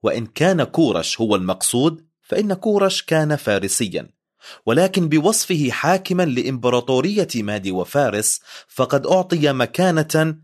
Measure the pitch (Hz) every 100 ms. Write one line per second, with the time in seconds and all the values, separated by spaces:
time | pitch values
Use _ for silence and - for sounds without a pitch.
0 | 110 113 110 - 165 185 127 - 156 85
1 | 82 - 113 101 92 92 - 120 151 160
2 | _ _ _ - 208 190 220 202 196 185
3 | - 160 151 151 - 101 95 - 107 87
4 | 60 _ _ _ - - - 123 190 190
5 | 170 151 160 220 - 175 135 113 147 185
6 | 190 180 175 123 123 131 123 123 120 131
7 | 156 208 165 120 104 104 98 92 87 139
8 | 135 104 107 - - - - - 127 139
9 | 117 185 180 170 147 131 120 - 185 165
10 | 156 156 160 156